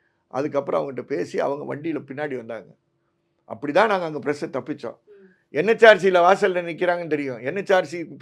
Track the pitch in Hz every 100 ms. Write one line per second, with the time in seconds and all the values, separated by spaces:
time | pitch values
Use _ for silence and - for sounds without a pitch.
0 | _ _ _ - 151 143 139 170 143 123
1 | 123 151 143 190 147 143 139 135 165 143
2 | 131 135 151 127 113 110 - _ _ _
3 | _ _ _ _ - 113 143 156 220 190
4 | 165 147 127 147 160 135 131 135 117 -
5 | _ - - _ _ 135 196 220 220 190
6 | 190 180 175 190 196 180 170 156 175 175
7 | 165 151 139 117 123 196 196 185 151 175
8 | 165 135